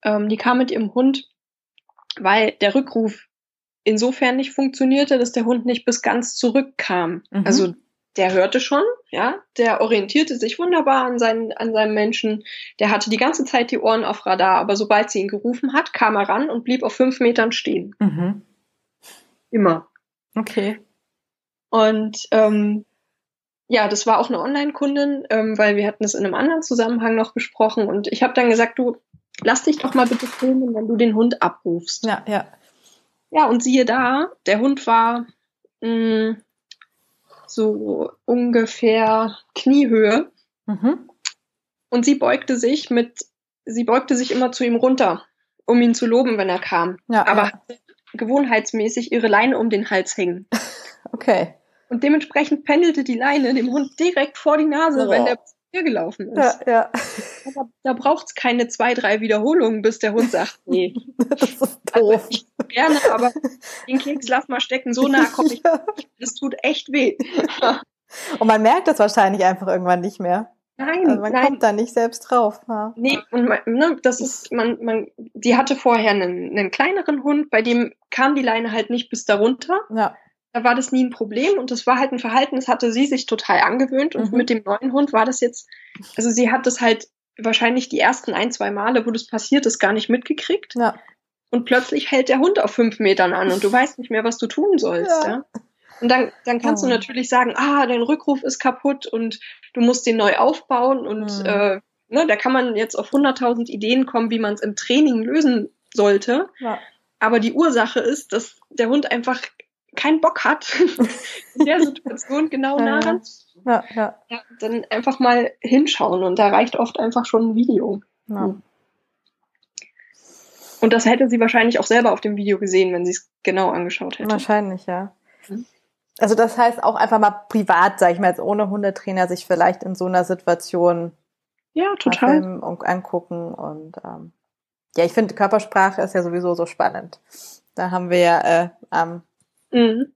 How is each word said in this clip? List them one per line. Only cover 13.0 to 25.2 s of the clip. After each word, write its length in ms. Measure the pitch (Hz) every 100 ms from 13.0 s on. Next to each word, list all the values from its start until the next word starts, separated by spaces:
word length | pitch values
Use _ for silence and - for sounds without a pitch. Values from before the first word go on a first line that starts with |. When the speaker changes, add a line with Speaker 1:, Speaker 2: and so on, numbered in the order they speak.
| -
Speaker 1:
die 60 | 220
ganze 280 | 254 320
Zeit 260 | 254 254 240
die 80 | 247
Ohren 260 | - 220
auf 220 | 220 208 -
Radar, 300 | 190 190 185
aber 180 | 196 202
sobald 340 | 208 208 214
sie 100 | 214
ihn 80 | 196
gerufen 440 | 208 226 247 269
hat, 200 | 277 349
kam 240 | - 226 214
er 120 | 196
ran 220 | 196 302
und 140 | 233
blieb 180 | 240 254
auf 120 | 226
fünf 260 | - 254 262
Metern 320 | 240 233 226
stehen. 420 | 233 - - 196 -
Speaker 2:
Mhm. 420 | 202 151 175 202 - _ _ _ _ _ - - _ _ _
Speaker 1:
Immer. 380 | 233 190 160 - _ _ _ _
Speaker 2:
Okay. 460 | - 220 - 202 220 _ _ _ _ _ _ _ _ _
Speaker 1:
Und, 560 | 226 220 220 214 208 -
ähm, 520 | 220 214 208 208 208 - _ _ _ _ _ _ _ _
ja, 180 | 226 208
das 200 | 208 -
war 120 | 220
auch 120 | -
eine 100 | 220
Online-Kundin, 840 | 233 285 294 294 285 285 285 285